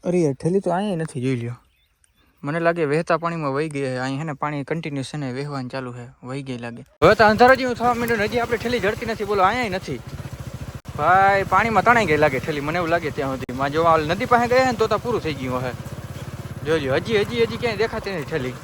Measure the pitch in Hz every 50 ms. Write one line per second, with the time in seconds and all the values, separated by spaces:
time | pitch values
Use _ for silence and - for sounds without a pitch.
0 | - 180 175 180 170 147 135 - - 165 180 196 196 180 170 180 208 214 190 160
1 | 160 160 - 139 120 131 131 120 117 117 120 - _ _ _ _ _ _ _ _
2 | _ _ _ _ _ _ _ _ - 143 151 170 170 170 170 170 160 139 143 156
3 | 170 - 170 160 170 170 170 165 156 139 135 139 156 160 151 139 139 131 127 127
4 | 127 131 135 135 160 160 139 135 - 147 151 143 139 - 156 165 160 160 139 139
5 | 127 - - 151 143 131 123 131 143 147 143 135 127 123 127 135 131 123 120 123
6 | 120 123 135 _ - 123 131 139 139 135 127 120 117 120 117 120 135 _ _ _
7 | 147 170 214 - 226 214 214 208 240 254 262 247 262 254 240 - 226 247 247 233
8 | 240 233 233 214 202 214 214 240 233 233 240 208 202 233 247 233 180 196 220 -
9 | 240 220 226 - 214 196 208 202 185 190 220 254 247 214 180 190 - - 143 113
10 | - - - - - - - - - - - - - - - - _ - - -
11 | 147 160 180 190 196 196 196 196 190 165 190 185 214 226 220 196 175 220 240 233
12 | 220 165 151 147 151 151 135 127 - - 156 143 139 147 165 180 175 160 170 170
13 | 165 147 123 - 143 135 135 127 127 127 123 127 135 143 143 160 165 170 160 160
14 | 156 151 175 202 247 240 247 233 240 240 247 254 262 254 240 202 220 214 220 202
15 | - 240 233 202 - 160 151 135 131 127 127 127 131 127 120 - - - - -
16 | - - - - - - - - - - - - 120 143 160 160 143 131 131 160
17 | 180 - 226 202 208 - 233 240 226 220 226 214 226 233 220 190 220 226 - 220
18 | 214 196 196 165 139 - 156 160 123 127 123 -